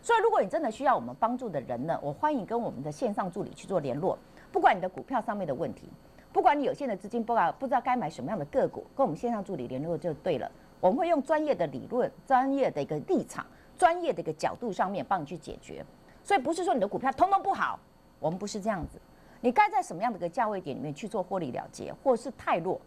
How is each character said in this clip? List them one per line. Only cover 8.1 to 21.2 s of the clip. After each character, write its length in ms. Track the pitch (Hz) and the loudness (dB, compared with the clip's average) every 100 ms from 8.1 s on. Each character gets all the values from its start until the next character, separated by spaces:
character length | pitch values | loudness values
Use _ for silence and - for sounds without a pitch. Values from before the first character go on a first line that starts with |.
| - | -6
么 60 | 131 | -6
样 80 | 202 | -6
的 60 | 143 | 0
个 220 | 269 180 | 2 2
股， 180 | - - - | -2 -12 0
跟 100 | 269 | 0
我 20 | |
们 80 | 147 | 0
线 160 | 240 | -2
上 120 | 220 | -4
助 120 | 196 175 | -4 -6
理 120 | - | -6
联 140 | 131 | -6
络 140 | 160 160 | -4 -2
就 160 | 175 147 | -4 -4
对 220 | 185 143 | -2 -2
了。 120 | - - - - | -4 -10 -20 2
我 100 | 180 | 2
们 80 | 247 | 4
会 100 | 339 | 2
用 140 | 320 | 2
专 220 | - 311 302 | 2 0 2
业 80 | |
的 140 | 196 165 | 0 0
理 200 | 139 110 | -4 -4
论、 200 | 247 220 - - | -2 -2 -4 2
专 260 | 262 269 | 4 4
业 200 | 277 214 | 2 2
的 100 | 147 | 0
一 40 | 139 | -2
个 120 | 151 | -4
立 220 | - 330 - | 0 0 0
场、 200 | - - - - - | -8 -10 -14 -20 4
专 240 | 330 349 | 4 4
业 100 | 339 | -2
的 80 | 170 | -2
一 60 | 160 | -4
个 80 | |
角 220 | - 151 90 | -2 -4 -2
度 180 | 240 | -6
上 160 | 180 190 | -2 -2
面 160 | 202 127 | -2 -2
帮 140 | 190 | -2
你 40 | 147 | -2
去 120 | 170 | -10
解 180 | - - | -12 -14
决。 240 | - 71 - - - - | -14 -14 -14 -18 -20 -20
所 120 | - 392 | 2 2
以 40 | |
不 120 | 254 | 2
是 140 | 330 349 | 0 0
说 80 | |
你 60 | 294 | 2
的 80 | 196 | 0
股 100 | 196 | 0
票 140 | 254 | -2
通 180 | 262 370 | 2 4
通 120 | 392 | 4
不 100 | 370 | 2
好， 260 | 320 151 104 - _ - - | 0 -2 -4 -14 _ -20 -6
我 100 | 151 | -4
们 100 | 180 | -4
不 80 | 208 | -6
是 120 | 214 | -4
这 100 | 196 | -4
样 140 | 196 143 | -4 -6
子。 120 | - - - - - | -12 -20 -20 -20 -2
你 100 | 240 | 2
该 180 | 240 427 | 4 4
在 120 | 427 | 2
什 140 | - 170 | -2 -4
么 60 | |
样 100 | 233 | -4
的 60 | 190 | -2
一 40 | |
个 60 | 170 | -4
价 200 | 214 220 | 0 -2
位 120 | 196 | -2
点 160 | 160 117 | -6 -6
里 60 | |
面 120 | 143 | -6
去 140 | 143 208 | -8 -6
做 140 | 214 | -4